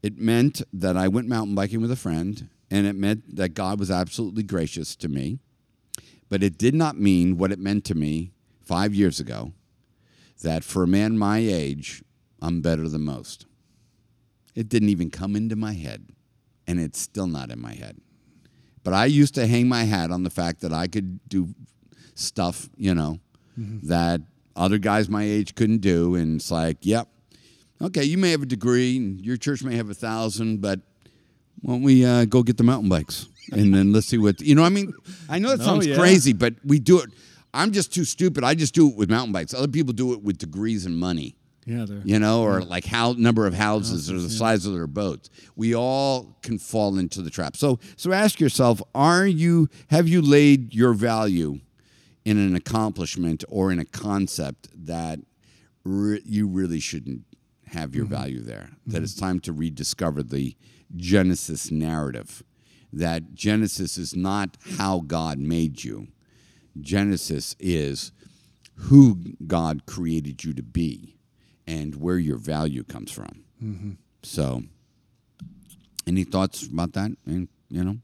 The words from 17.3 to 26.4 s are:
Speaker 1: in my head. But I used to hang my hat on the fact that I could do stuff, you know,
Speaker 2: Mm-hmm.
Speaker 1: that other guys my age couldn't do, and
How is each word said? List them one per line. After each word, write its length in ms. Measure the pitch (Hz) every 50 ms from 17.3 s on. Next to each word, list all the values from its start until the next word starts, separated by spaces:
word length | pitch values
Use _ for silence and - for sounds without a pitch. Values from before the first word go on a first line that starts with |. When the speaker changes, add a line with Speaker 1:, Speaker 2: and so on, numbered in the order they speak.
| 80 71 65 60
Speaker 1:
in 100 | 58 58
my 140 | 58 57 57
head. 240 | - 60 53 50 - _ _ _ _ _ _ _ _ _ _ _ _ _ _ _ -
But 120 | _ 87 92
I 100 | 98 113
used 280 | 135 147 143 143 139 -
to 100 | 139 120
hang 220 | 113 120 120 123 123
my 160 | 123 117 113
hat 260 | 107 107 92 82 82
on 140 | 87 90 92
the 60 | 90
fact 300 | - - 87 85 82 _
that 100 | - 82
I 160 | 80 80 87 90
could 320 | - 107 98 92 90 95 _ -
do 260 | - 95 90 82 - _ - _ _ _ _ _ _ _ - - _
stuff, 540 | - - - - - 87 87 87 - - - _
you 180 | - 104 98 90
know, 260 | 85 78 76 80 87 _ _ _ _ _ _ _ 120
Speaker 2:
Mm-hmm. 280 | 110 101 110 107 - 73
Speaker 1:
that 320 | 85 85 85 85 85 82 76 - _ _ _ _ _
other 240 | 90 90 95 101 107
guys 300 | 95 107 101 107 107 90
my 140 | 107 104 107
age 300 | 107 104 104 101 - -
couldn't 240 | - 117 107 110 110
do, 360 | 95 98 87 85 85 87 90
and 200 | 87 82 78 80 76